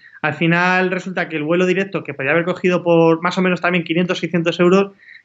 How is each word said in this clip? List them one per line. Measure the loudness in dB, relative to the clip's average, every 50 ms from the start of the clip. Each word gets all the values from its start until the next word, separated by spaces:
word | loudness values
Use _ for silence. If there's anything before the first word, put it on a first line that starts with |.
| _ -20 -16 -8 -6
Al | -6 -4
final | -2 0 0 2 2 2 2 2 2 0 0 -2
resulta | -4 -8 -8 -6 -6 -6 -6
que | -4
el | -6 -2
vuelo | -2 0 0 2
directo | 0 0 -2 -2 -4 -6 -10 -8
que | -8 -10
podía | -6 -2 0
haber | 0 0 0
cogido | -2 -4 -2 0 0 0 0 2
por | 2 4 4 6 4 4 2
más | 0 -4 -2
o | 0 0
menos | 0 0 0
también | -2 -2 -2 -2 -2
quinientos, | -2 -2 -2 -2 -2 -2 -6
seiscientos | -6 -4 -4 -2 -2 -2 0 2
euros, | 4 4 4 4 2 0 -4 _ _ -20 -20 -20